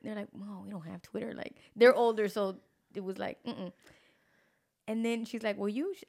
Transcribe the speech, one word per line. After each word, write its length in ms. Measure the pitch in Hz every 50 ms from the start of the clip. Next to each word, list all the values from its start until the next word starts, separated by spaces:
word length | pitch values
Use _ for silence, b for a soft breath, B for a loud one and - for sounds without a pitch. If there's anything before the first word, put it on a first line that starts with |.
they're 120 | - - 214
like, 120 | 208 202 -
"Well, 300 | - - 196 208 202 185 196
we 60 | 196
don't 160 | 208 180 156
have 160 | 165 190 175
Twitter." 320 | - - - - - - -
Like, 220 | - - - - - b b b
they're 180 | - 233 247 -
older, 320 | - 240 233 226 220 208 196
so 300 | - 214 202 190 190 - - _ _ _ _ _ -
it 100 | 202 190
was 140 | 190 190 196
like, 240 | 196 190 - - -
"Mm-mm." 260 | 240 233 - 185 180 - _ b b b b b b b b b b b b b b b b b b b _ - -
And 160 | 220 226 226
then 200 | 233 233 233 226
she's 180 | - - 226
like, 140 | 226 214 202 202
"Well, 100 | 202 208
you 260 | 208 254 320 403 370
sh-," 80 | - -